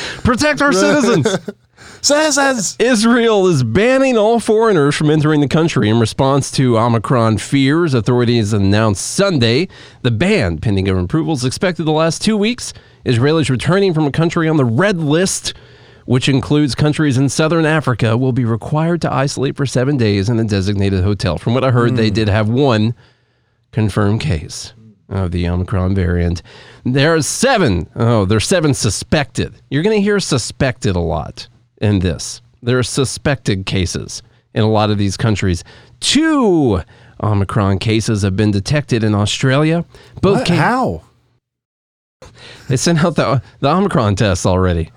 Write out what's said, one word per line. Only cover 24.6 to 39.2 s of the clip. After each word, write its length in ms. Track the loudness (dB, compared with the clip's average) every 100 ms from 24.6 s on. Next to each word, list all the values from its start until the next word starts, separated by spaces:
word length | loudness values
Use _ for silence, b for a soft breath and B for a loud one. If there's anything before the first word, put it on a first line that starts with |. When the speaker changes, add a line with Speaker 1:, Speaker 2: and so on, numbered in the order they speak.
| -16 -20 -20 _ -8
Speaker 1:
of 220 | -4 -4
the 160 | -2 -2
Omicron 460 | -2 -2 -2 0
variant. 480 | 0 0 0 0 -4 -8 B B B
There 300 | -4 0 2
are 80 | 2
seven, 680 | -2 -2 0 2 2 0 -4 -2
oh, 300 | 0 2 2
there 120 | 0
are 20 |
seven 340 | 0 0 0
suspected. 800 | 0 -2 -4 -2 -2 -2 -6 -8 -10 -6
You're 140 | -2
gonna 140 | 0 2
hear 220 | 0 0
suspected 760 | 0 -4 -4 -4 -4 -2 -2 -2
a 40 |
lot 480 | -2 -4 -8 -14 -20 _ _ -4
in 180 | 0 0
this. 420 | 0 -4 -10 -14 _ _
There 160 | -2 -2
are 60 |
suspected 840 | 0 -2 -4 -2 -4 -2 -2 -4 -2
cases 560 | -4 -4 -6 -12 -14 -18 b b
in 80 | -2
a 60 | 0
lot 220 | 2 2
of 60 | 0
these 180 | -2 0
countries. 460 | 0 0 0 -2 -6 B B B
Two 800 | -2 2 2 2 2 2 2 0 -4 b b b
Omicron 580 | -2 0 0 0 0 0
cases 420 | 0 0 0 -2
have 140 | 0 0
been 160 | 0
detected 520 | 0 0 -2 0 0
in 120 | 0
Australia. 680 | 0